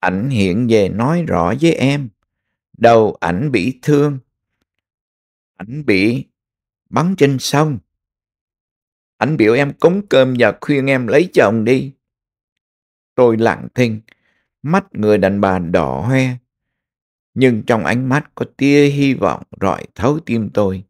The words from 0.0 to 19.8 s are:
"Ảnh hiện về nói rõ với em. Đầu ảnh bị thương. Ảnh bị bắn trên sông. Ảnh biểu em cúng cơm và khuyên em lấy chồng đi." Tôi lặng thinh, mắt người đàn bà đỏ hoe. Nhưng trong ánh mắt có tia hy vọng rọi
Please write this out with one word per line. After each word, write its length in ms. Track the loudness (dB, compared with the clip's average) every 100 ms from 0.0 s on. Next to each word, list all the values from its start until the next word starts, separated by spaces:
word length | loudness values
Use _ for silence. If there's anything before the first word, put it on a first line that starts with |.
"Ảnh 300 | -2 -2 -2
hiện 360 | 0 0 0 2
về 180 | 2 2
nói 360 | -2 -2 -2 -2
rõ 280 | 0 0 0
với 120 | 0
em. 360 | 2 0 -2 -6 _ _ _ _ _ _ _
Đầu 380 | 4 6 4 0
ảnh 320 | -4 -2 -2
bị 260 | -2 -2 -4
thương. 360 | 0 2 2 -2 _ _ _ _ _ _ _ _ _ _ _ _ _ _
Ảnh 300 | -14 -10 0
bị 380 | 2 2 -2 -8 _ _ _ _ _ _
bắn 240 | -2 -2 2
trên 200 | 2 2
sông. 400 | -2 -2 -2 -4 _ _ _ _ _ _ _ _ _ _ _ _ _ _
Ảnh 200 | -4 0
biểu 180 | 2
em 180 | 2 -2
cúng 340 | 0 0 0 0
cơm 280 | 2 2 2
và 200 | 0 0
khuyên 260 | -4 -2 0
em 200 | -2 0
lấy 240 | 0 2
chồng 300 | 2 2 2
đi." 280 | 0 0 -2 -14 _ _ _ _ _ _ _ _ _ _ _
Tôi 220 | 2 2 4
lặng 320 | 0 -2 -8
thinh, 260 | -2 -2 -2 _ _ _ _ _ _
mắt 240 | -2 -2 -2
người 260 | -4 0 2
đàn 220 | 2 0
bà 180 | 0 0
đỏ 420 | -2 -2 -2 -4 -2
hoe. 300 | -2 -2 -6 _ _ _ _ _ _ _ _ _ 0
Nhưng 240 | 2 2 -2
trong 180 | -2
ánh 240 | 0 -4 -2
mắt 220 | -4 -4
có 120 | -10 -12 _
tia 300 | 2 4 2
hy 260 | 2 0
vọng 280 | 0 -2 -4 -10 -6
rọi 260 | -4 -4